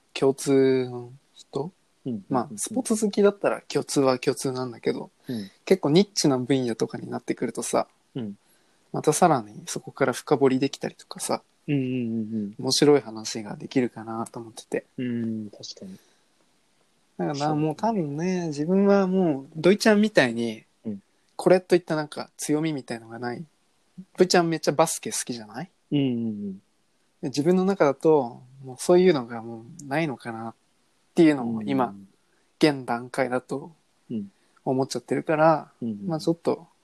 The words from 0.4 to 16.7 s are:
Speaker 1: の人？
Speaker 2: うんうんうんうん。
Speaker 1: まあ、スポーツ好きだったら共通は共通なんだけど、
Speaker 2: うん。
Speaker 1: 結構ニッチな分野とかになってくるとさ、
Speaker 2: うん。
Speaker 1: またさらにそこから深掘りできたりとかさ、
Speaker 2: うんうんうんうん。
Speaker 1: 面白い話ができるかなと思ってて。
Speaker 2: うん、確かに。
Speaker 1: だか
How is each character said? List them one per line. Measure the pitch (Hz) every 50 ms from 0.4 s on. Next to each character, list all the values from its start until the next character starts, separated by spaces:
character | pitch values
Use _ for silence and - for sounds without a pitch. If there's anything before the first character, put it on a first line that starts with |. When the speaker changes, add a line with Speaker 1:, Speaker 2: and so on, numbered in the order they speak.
| - 143 139 135 135 131 131 131 127 123
Speaker 1:
の | 123 123 120 120 131 139 _ _ _
人？ | - - _ - 139 143 180 - _ _ _ _ _ _
Speaker 2:
う | 135
ん | 120
う |
ん |
う |
ん |
う | 104
ん。 | 95 _
Speaker 1:
ま | 143 127 117
あ、 | - 107
ス | 101 - - 113
ポ | 254
ー | 254
ツ | - 226 208 226
好 | 202
き | - - 202
だ | 202
っ | 202 -
た | - 135
ら | 113 110 -
共 | _ - 147 127
通 | - - 147
は | 139 131 127 123
共 | - 143 127
通 | - - 139 127
な | 127 127
ん | 127
だ | 117 110
け | - 147 127
ど、 | - 208 - _ _ _ -
Speaker 2:
う | 127
ん。 | 110 202 - - _ _
Speaker 1:
結 | - 196 185 -
構 | 147
ニ | 147 180 208
ッ | - _
チ | - - 156
な | 135 127
分 | 127 120 143 135 127
野 | 120 110
と | - 117 110
か | -
に | - - 120
な | 123 -
っ | -
て | - 113
く | - 127
る | 120 -
と | - 120
さ、 | - - 123 - - _ _ _ _ _
Speaker 2:
う | 139
ん。 | 117 101 101 - _ _ _ _ _ _ _ _ _ _
Speaker 1:
ま | - 143 -
た | 156 147
さ | - 185 170
ら | 156 127 107
に | 104 107 - 175
そ | - - -
こ | - - -
か | - 139
ら | 127 123
深 | - - - 151 123
掘 | 139 131
り | 131 131
で | 135 139
き | - -
た | - 113
り | -
と | _ -
か | _ - -
さ、 | - - 127 - - _ _ _ _
Speaker 2:
う | -
ん | 147
う | 139
ん | 131
う |
ん | 127
う | 127
ん。 | 127 120 113 113 113 110 107 113 110 104 101 104 -
Speaker 1:
面 | 123 131 131
白 | - 151 147 147
い | 139 -
話 | 113 110 110 110 - - 117 107
が | 104 -
で | - - -
き | - 135
る | 123 117
か | - 117 110
な | 113 113 113 113
と | - - 117
思 | 117 113
っ | 110
て | - -
て。 | _ - - - _ _
Speaker 2:
う | - 127
ん、 | 123 120 117 113 113 113 110 107 104
確 | - - - - - -
か | 104
に。 | 95 95
Speaker 1:
だ |
か | - _ _ _ _ _ _ _ _ _ _ _ _ _ _